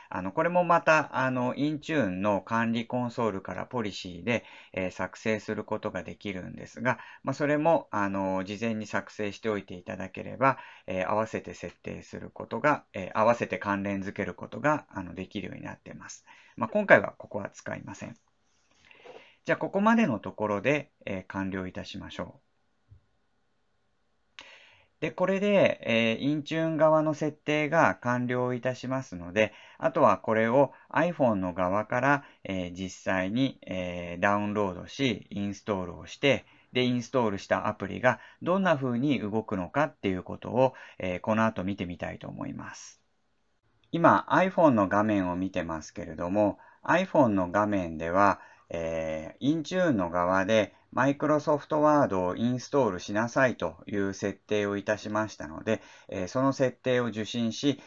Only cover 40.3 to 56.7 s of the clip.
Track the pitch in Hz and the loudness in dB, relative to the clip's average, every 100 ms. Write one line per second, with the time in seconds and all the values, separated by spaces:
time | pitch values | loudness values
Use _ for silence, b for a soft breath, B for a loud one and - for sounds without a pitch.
40.3 | 95 98 110 131 - B B 92 90 - | -10 -4 2 2 2 B B -6 -4 -2
41.3 | 107 110 110 95 98 90 87 87 90 - | 2 2 0 -4 -4 -6 -6 -8 -10 -12
42.3 | - - - - - - - _ _ _ | -10 -10 -10 -12 -14 -18 -20 _ _ _
43.3 | _ _ _ _ _ _ 170 160 98 - | _ _ _ _ _ _ 4 6 6 4
44.3 | 147 190 185 156 113 95 101 110 101 90 | 2 2 6 6 6 4 2 2 2 0
45.3 | 90 95 92 85 80 - - 85 80 87 | -2 -2 -4 -4 -6 -8 -12 -10 -6 -2
46.3 | 101 104 - b b - 165 190 160 123 | 2 2 0 b b 0 0 2 4 4
47.3 | 98 87 98 104 101 85 80 82 90 101 | 4 0 0 2 0 -2 -4 0 4 4
48.3 | - B B B 85 82 82 80 78 80 | 4 B B B -6 -4 -4 -4 -6 -8
49.3 | - 135 165 143 185 175 110 85 87 87 | -4 0 0 0 0 2 2 0 0 2
50.3 | 95 95 110 98 b b 120 131 143 151 | 2 4 4 2 b b 0 2 2 2
51.3 | 151 156 147 - 151 151 147 113 95 90 | 2 2 0 0 2 4 6 4 2 0
52.3 | 90 117 123 - 143 117 90 - 104 117 | 0 0 -2 0 2 2 0 -4 -2 0
53.3 | 139 127 104 87 82 - 101 98 95 101 | 2 2 2 -4 -6 -6 -2 -2 -2 -4
54.3 | 95 - 104 101 101 98 104 110 104 110 | -4 -2 0 0 -2 -2 -4 -2 -2 -4
55.3 | - 76 80 110 107 B B B 95 90 | -6 -12 -8 -2 -2 B B B -8 -4
56.3 | 127 135 131 127 | 0 0 2 0